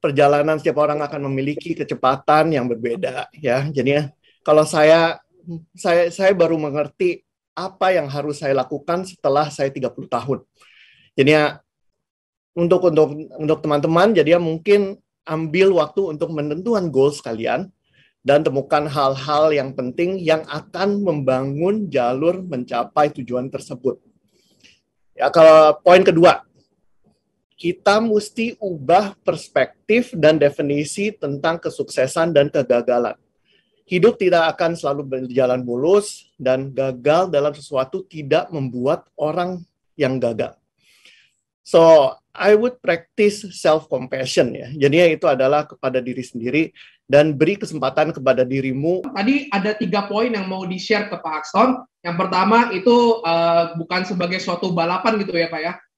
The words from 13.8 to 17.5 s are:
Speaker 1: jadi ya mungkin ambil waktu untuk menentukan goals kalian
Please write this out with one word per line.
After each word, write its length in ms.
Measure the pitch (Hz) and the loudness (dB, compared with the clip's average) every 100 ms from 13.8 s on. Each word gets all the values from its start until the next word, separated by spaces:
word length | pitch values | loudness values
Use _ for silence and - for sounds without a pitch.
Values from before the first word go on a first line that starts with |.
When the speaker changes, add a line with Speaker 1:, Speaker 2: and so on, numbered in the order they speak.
| 160 165 202 | 2 2 4
Speaker 1:
jadi 240 | 208 147 175 | 2 4 2
ya 20 | |
mungkin 560 | 170 160 165 202 196 202 _ _ - | 2 -6 2 2 2 -8 _ _ -8
ambil 480 | 156 160 160 190 | -6 -4 2 2
waktu 320 | 180 151 - 196 | 2 0 -2 -6
untuk 240 | 147 160 160 | -6 -8 -6
menentukan 500 | 147 151 190 226 175 | -6 -6 -4 -2 -2
goals 240 | 135 139 143 | 2 2 0
kalian 560 | 131 113 117 | -10 -8 -4